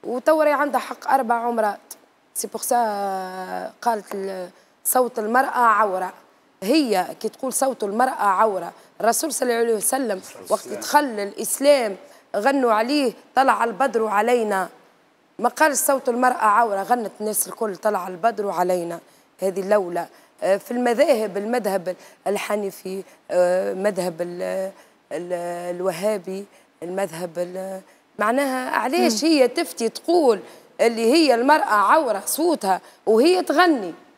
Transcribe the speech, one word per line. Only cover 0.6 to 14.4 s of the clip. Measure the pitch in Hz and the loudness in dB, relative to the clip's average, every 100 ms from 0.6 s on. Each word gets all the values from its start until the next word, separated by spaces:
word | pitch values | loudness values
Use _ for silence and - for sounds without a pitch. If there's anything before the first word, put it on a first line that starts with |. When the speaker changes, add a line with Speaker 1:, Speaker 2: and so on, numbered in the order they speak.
| 294 247 | 0 -2
Speaker 1:
حق | - 247 - | -4 -10 0
أربع | 269 233 233 | 0 2 0
عمرات. | 233 233 214 202 _ - _ _ _ | 0 0 -2 -2 _ -20 _ _ _
سي | - 214 | -10 -8
بوغ | 220 | -8
سا | - 240 226 101 98 190 185 185 185 92 - - | -2 0 0 -2 -4 -6 -8 -10 -8 -8 -10 -6
قالت | 240 220 196 202 | -4 -4 -6 -8
ال-، | 190 190 180 _ _ _ - | -8 -8 -12 _ _ _ -2
صوت | 254 240 240 | 0 0 -2
المرأة | 214 240 269 254 | 0 2 2 2
عورة. | 233 208 214 185 185 - _ _ _ _ | 2 4 2 0 -6 -10 _ _ _ _
هي | 190 311 262 190 170 160 | 0 2 2 0 -2 -6
كي | 220 | -8
تقول | - 262 | -6 -6
صوت | - 269 240 | -2 -2 -2
المرأة | 208 214 254 302 | -6 0 0 2
عورة، | 202 190 220 185 170 - - _ | 0 4 2 2 -8 -14 -20 _
الرسول | 208 226 320 | 0 0 -4
صلى | - 262 | -2 -2
الله | 233 | 0
عليه | 233 220 | 0 0
وسلم | - 262 240 190 190 - 185 | 0 -2 -2 -6 -8 -20 -4
وقت | 214 - | -4 -4
دخل | 208 - - | -10 0 0
الإسلام | 285 214 202 - 226 - 277 285 220 190 - - _ 202 | 0 -4 -8 -6 -6 0 4 4 2 -6 -16 -20 _ -2
غنوا | 233 277 247 | 0 2 2
عليه | 214 233 294 254 - _ - | 2 2 0 0 -4 _ 2
طلع | 269 220 | 2 2
البدر | 233 185 269 220 220 | 0 0 0 0 0
علينا. | 202 220 247 | 0 2 2